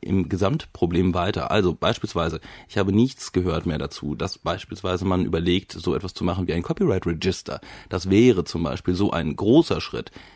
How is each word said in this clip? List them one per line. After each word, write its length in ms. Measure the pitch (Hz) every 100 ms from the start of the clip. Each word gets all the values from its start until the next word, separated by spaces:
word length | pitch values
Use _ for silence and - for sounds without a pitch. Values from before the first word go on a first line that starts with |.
im 300 | - 95 82
Gesamtproblem 840 | 95 98 - - - 85 85 92
weiter. 380 | 87 87 - -
Also 240 | 107 90
beispielsweise, 640 | 80 90 113 107 85 80 - - - -
ich 120 | -
habe 160 | 98
nichts 380 | 101 127 - -
gehört 340 | 92 90 78 85
mehr 100 | 76
dazu, 380 | 71 - 73
dass 240 | 73 87 -
beispielsweise 640 | - 90 - - 92 90
man 220 | 95 90 85
überlegt, 460 | 82 87 90 -
so 220 | - 87
etwas 200 | - 92
zu 100 | -
machen 220 | 90 92 90
wie 80 |
ein 80 | 82
Copyright 440 | 87 160 185 95 85
Register. 540 | 80 95 - - 76 - - -
Das 180 | 92 95
wäre 360 | 98 123 92
zum 180 | 78 82
Beispiel 320 | 80 67 -
so 160 | 92 101
ein 260 | 80 78 71
großer 460 | 101 147 - 85
Schritt, 300 | - 65 - - -